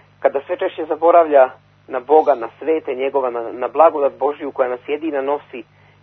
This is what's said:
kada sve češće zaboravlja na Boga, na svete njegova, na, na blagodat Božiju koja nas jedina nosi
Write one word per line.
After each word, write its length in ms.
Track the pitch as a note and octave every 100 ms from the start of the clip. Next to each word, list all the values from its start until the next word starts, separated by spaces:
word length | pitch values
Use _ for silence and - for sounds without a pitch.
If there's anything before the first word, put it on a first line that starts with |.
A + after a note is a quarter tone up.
| _ _
kada 220 | C3+ C3+
sve 160 | - F3+
češće 280 | F#3 - D#3
zaboravlja 640 | D3+ E3 E3+ D#3+ C#3+ C3 - _ _ _
na 120 | C3
Boga, 360 | B2 D#3 D#3 B2+
na 120 | A#2 -
svete 360 | C3+ D#3+ D#3 B2+
njegova, 340 | C3+ C#3 B2+
na, 220 | A#2+ A#2
na 160 | A#2+ B2
blagodat 460 | C#3 E3 D#3 C#3 A#2+
Božiju 320 | C3+ D3 C#3+
koja 180 | - B2
nas 100 | B2 -
jedina 340 | D3 D#3+ C#3+
nosi 420 | C3+ C#3+ - B2+ - _ _ _